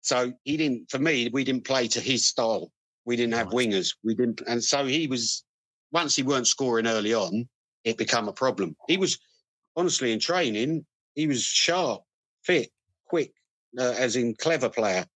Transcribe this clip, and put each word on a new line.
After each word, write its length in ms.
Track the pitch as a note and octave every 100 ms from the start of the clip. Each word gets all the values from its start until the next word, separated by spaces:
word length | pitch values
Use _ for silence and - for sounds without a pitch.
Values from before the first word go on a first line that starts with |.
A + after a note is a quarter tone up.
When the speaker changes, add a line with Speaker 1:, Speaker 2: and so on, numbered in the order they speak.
Speaker 1:
So 300 | - B2+ B2 B2
he 120 | - D3+
didn't, 320 | D#3 A#2+ -
for 100 | C3+
me, 280 | D3+ C#3+ A#2+
we 100 | B2
didn't 220 | C3 C3
play 240 | - C3+ A#2+
to 120 | A#2+
his 240 | B2 B2+ -
style. 420 | - A2+ G#2 D#2+ _ _ _
We 120 | - A#2+
didn't 180 | A#2+
have 140 | A#2 A2
Speaker 2:
Right. 200 | B2 B2
Speaker 1:
wingers. 260 | G2 F2+ -
We 100 | A2
didn't, 260 | A2 A#2+ G#2+ -
and 160 | A#2+
so 220 | A#2 C#3+
he 240 | C3+ C#3+ D#3
was, 340 | B2+ A2+ - _ _ _ _ _
once 240 | D#3+ D#3+
he 80 | D3
weren't 240 | C3+ C#3 A#2+
scoring 400 | - C3+ A#2 A2+
early 260 | A2 G#2
on, 360 | A2+ F#2 G2+ B2 _ _ _
it 140 | - A2+
became 320 | G#2+ A#2+ G#2+
a 40 |
problem. 440 | G2 C3 E3+ F2+ D#2 -
He 100 | F#3
was, 200 | F#3 - _ _ _ _ _
honestly, 380 | - F3+ D3 B2+
in 80 | A2+
training, 640 | - F3+ D#3 G#2 B2+ D#3+ - _ _ -
he 100 | D#3
was 160 | C3
sharp, 600 | - - - F3 D#3+ G#2 _ _ _ _
fit, 240 | - F3 A#2 _ _ _ _
quick, 240 | F3 C3+ _ _ _ _ B2
uh, 180 | B2+ A#2
as 160 | B2+
in 220 | A#2 A#2+ A2
clever 320 | D#3+ D#3+ A#2
player. 360 | - A2 F#2 F2+